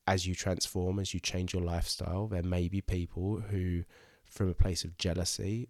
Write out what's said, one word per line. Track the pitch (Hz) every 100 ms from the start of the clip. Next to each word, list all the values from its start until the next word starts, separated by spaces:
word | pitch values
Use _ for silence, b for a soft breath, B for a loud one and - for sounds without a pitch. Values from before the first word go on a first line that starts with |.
| -
as | 95 90
you |
transform, | 87 95 90 - 92 90 98
as | 92
you | 90
change | - 90 90
your | 90
lifestyle, | 87 85 - - 85 92 107
there | 90
may | 90 90 87
be | 98
people | - 92 85 - 95 107
who, | 104 98 90 87 - B B B B
from | - 95
a | -
place | 95 82
of | 82 -
jealousy | 92 85 87 - 98 113